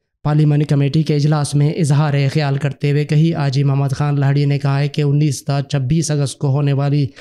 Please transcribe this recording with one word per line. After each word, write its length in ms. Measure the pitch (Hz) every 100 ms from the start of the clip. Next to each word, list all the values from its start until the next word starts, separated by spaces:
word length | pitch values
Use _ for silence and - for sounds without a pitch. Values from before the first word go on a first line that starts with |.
| _ _
पार्लिमानी 400 | 147 151 156 147 151
कमेटी 360 | 143 139 151
के 140 | 156 147
इजलास 380 | 147 151 143
में 200 | 143 147
इजहार 420 | - 147 147 151 139 135
ख्याल 300 | 156 143 139
करते 320 | 143 - 143
हुए 140 | 143 147
कही। 260 | 151 165
हाजी 320 | 165 139 131
मोहम्मद 300 | 139 139 139
खान 240 | 131 147 143
लाहड़ी 280 | 139 143 143
ने 120 | 143
कहा 180 | 143 139
है 100 | 143
कि 120 | 151
उन्नीस 380 | 143 143 151 131 -
था 120 | 139
छब्बीस 480 | 139 143 127 160 160
अगस्त 260 | 147 139 -
को 80 | 143
होने 220 | 135 143
वाली 340 | 139 143 147 135 -